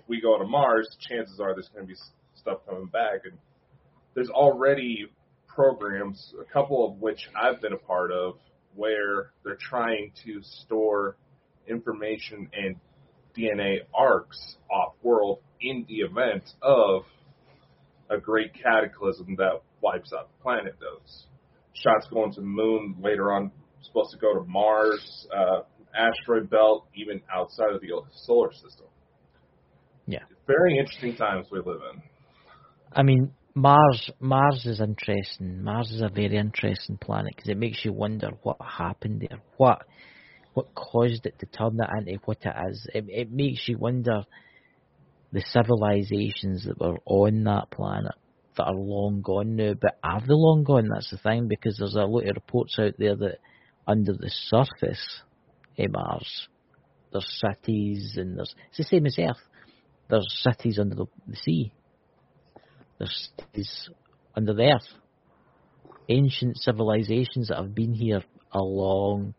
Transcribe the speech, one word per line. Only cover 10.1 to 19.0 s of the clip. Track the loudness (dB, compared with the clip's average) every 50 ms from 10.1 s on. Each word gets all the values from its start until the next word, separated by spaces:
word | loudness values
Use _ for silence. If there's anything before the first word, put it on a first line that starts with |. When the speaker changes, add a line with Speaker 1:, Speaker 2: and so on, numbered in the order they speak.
| -16 -18 -16
Speaker 1:
to | -14 -14 -14
store | -14 -18 -20 -20 -8 -4 -2 0 2 2 2 0 -2 -4 -6 _ _ _ _ _ _ _ _ _ _ -10
information | -10 -8 -6 -8 -8 -6 -6 -6 -6 -8 -8 -12 -14 -14 -16 -12
and | -10 -8 -8 -8 -8 -10 -16 _ _ _ _ _ _ _ _ _ _
D | -4 -2 -2
N | -2 -2
A | -2 -2 -2 -4 -4 -4 0
arcs | 2 4 4 4 2 0 -4 -16 -20 -20 -20 -20 _ _ -4
off-world | -2 -2 -2 -2 -4 _ 0 2 4 4 4 2 0 -4 -8 _ _ -10
in | -8 -8 -8 -8 -10 -8
the | -6 -4
event | -4 -4 -2 -2 -2 -2 -2 -4 -8 -12 -12 _
of | 2 4 6 6 6 4 4 0 -2 _ _ _ _ _ _ _ _ _ _ _ _ _ _ _ _ _ _ _ _ -6
a | -6 -4
great | -2 -2 0 0 -2 -2 -6
cataclysm | -4 0 2 2 4 2 0 -4 -6